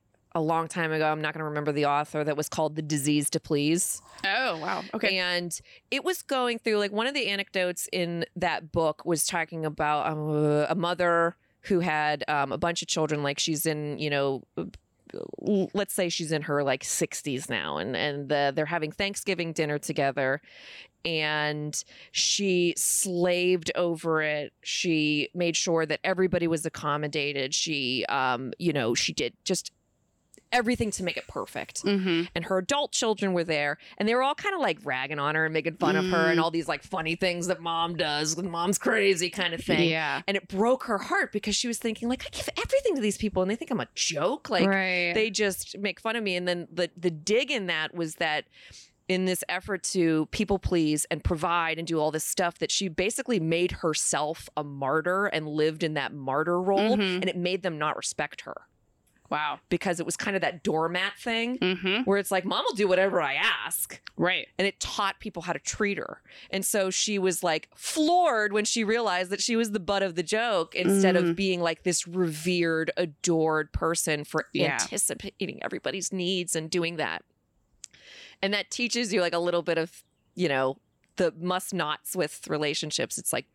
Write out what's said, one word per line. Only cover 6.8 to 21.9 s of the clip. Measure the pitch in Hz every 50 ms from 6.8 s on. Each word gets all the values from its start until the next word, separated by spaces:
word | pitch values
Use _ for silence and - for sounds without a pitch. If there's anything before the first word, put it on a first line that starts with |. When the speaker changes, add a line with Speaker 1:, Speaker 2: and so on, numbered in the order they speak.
| 208 202
Speaker 1:
one | 196 208 226 262
of | 277
the | 285 240 -
anecdotes | 202 196 196 - - 196 180 180 175 - - -
in | - 185 175 170 170 170 165 - _
that | 175 175 175 160 113 - 156
book | - 175 165 156 151 - -
was | - 175 151 -
talking | - - 175 160 160 - 165 160
about, | 156 151 - 160 147 151 147 -
um, | - 156 151 151 151 151 151 151 151 147 147 151 -
a | 165
mother | 202 170 175 180 170 180 175 170 170 170 170 175 _ _ _ _ _
who | _ - 208 175
had, | 170 180 156 151 151 151 151 147 - -
um, | 151 147 139 139
a | 120 -
bunch | - 170 170 - -
of | -
children. | - 170 156 151 156 147 147
Like, | 143 143 -
she's | - - 160 147 -
in, | 160 156 151 151 147 147 -
you | 151 151
know, | 143 143 139 139 135 127 - _ _ - 165 - - - _ _ _ _ _ - - 50 50 50 50 - - -
l-, | 214 196 185 - -
let's | 196 202 - -
say | - 190 175
she's | 170 - 170 151
in | 160 151 147
her, | - 147 143 143
like, | 139 131 135 -
sixties | - - - 175 147 - - - 147 135 127 135 -
now, | 127 104 76 76 71 76
and, | 85 107 131
and | 90 117 147 143 143 143 131
the, | 151 143 143 139 135
they're | 151 156 151
having | 170 170 156 151
Thanksgiving | 151 - 202 196 196 - - - 190 165 175 165 160
dinner | - 160 147 147 147
together. | - - 156 151 147 139 131 147 135 131 135 147 - - - - - - - - - - _ _ _
And | 170 165 156 156 151 151 151 151 151 151 151 151 151 147 - - -